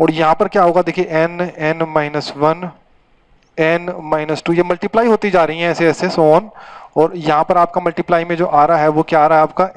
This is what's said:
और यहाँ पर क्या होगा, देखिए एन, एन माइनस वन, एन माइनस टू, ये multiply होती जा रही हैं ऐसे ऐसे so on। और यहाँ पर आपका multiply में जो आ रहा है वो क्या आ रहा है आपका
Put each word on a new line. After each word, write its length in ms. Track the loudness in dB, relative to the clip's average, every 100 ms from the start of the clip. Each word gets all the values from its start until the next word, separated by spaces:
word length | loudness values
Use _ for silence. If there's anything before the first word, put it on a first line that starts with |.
और 100 | -2
यहाँ 240 | 2 0 2
पर 120 | 0
क्या 160 | 2
होगा, 180 | 2 2
देखिए 240 | 0 -2 -2
एन, 360 | -2 -2 -2 -8 -4
एन 260 | -4 -2 -2
माइनस 460 | -2 -2 -6 -8 -2
वन, 320 | 0 0 -6 -14 _ _ _ _ _ _ _ -4
एन 360 | 0 0 -4 -10
माइनस 400 | -4 -4 -4 -6
टू, 100 | -2
ये 100 | -2
multiply 440 | 0 -2 -2 0 2
होती 240 | 0 2
जा 120 | 2 0
रही 140 | 0
हैं 120 | -4
ऐसे 180 | 0 0
ऐसे 200 | 0 -2
so 220 | 2 4
on। 160 | 4 2 -10 -20 -20 -8 0
और 180 | 0 0
यहाँ 260 | -2 0
पर 140 | 2 0
आपका 240 | 0 0
multiply 440 | -4 -4 -2 -2 -2
में 100 | -2
जो 100 | 0
आ 180 | 2 4
रहा 120 | 4
है 100 | 2
वो 140 | 0
क्या 160 | 2 2
आ 80 | 4
रहा 100 | 4
है 60 |
आपका 260 | 2 0 -4